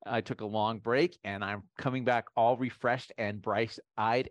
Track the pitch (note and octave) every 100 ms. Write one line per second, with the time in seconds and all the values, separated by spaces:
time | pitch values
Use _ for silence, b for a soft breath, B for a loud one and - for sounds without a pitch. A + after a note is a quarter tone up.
0 | - A#2 - A#2 G#2+ G#2+ G#2+ A2+ A2+ B2
1 | F3 - G2+ G2 G2+ G2+ - - C3+ C3
2 | B2 A#2+ - - A2+ B2 B2+ - B2 B2+
3 | - - G#2+ G#2 G2+ G#2 A2+ - - -
4 | A2 A#2+ C3